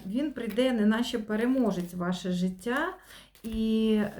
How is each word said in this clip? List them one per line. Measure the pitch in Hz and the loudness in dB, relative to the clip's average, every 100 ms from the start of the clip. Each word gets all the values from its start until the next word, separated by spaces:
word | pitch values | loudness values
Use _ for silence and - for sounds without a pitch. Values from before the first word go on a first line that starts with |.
| 190 | -4
він | 233 294 | -2 -2
прийде | 254 226 202 254 | -4 -4 0 2
не | 233 208 | 4 4
наче | 220 247 233 | 4 0 -4
переможець | 214 214 240 262 226 180 175 | -2 -2 2 2 2 0 -4
в | 180 | -4
ваше | 175 185 190 | -2 -2 -2
життя, | 180 185 185 240 262 339 370 - - - - | 0 0 -2 -4 -2 -2 -6 -18 -20 -20 -14
і | 226 220 220 220 220 214 208 - | -8 -2 2 2 4 4 2 -4